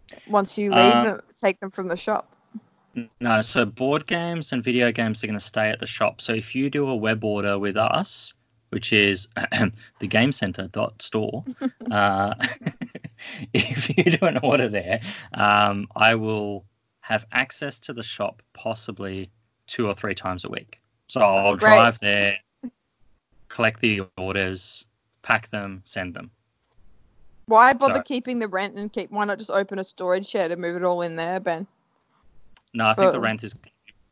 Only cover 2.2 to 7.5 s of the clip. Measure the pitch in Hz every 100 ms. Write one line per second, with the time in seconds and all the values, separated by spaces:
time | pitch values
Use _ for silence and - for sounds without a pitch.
2.2 | - _ _ 220 - _ _ 123 117 _
3.2 | 120 110 110 - 107 110 131 151 - 170
4.2 | 170 170 151 127 120 123 120 117 113 110
5.2 | 110 104 - - 107 110 110 - 107 117
6.2 | - 113 110 131 139 143 139 123 110 110
7.2 | 107 104 101